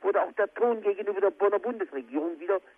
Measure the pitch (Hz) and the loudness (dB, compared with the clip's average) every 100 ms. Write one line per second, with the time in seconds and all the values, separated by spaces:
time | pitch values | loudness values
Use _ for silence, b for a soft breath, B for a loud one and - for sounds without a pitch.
0 | 190 196 - - 202 - 233 226 208 190 | 0 0 0 0 -2 2 0 2 0 -2
1 | 190 196 196 - 196 202 - 233 - 277 | -2 2 2 4 2 2 -2 -4 -6 -6
2 | 233 269 330 330 349 - - | -6 -4 -4 -6 -2 -2 -2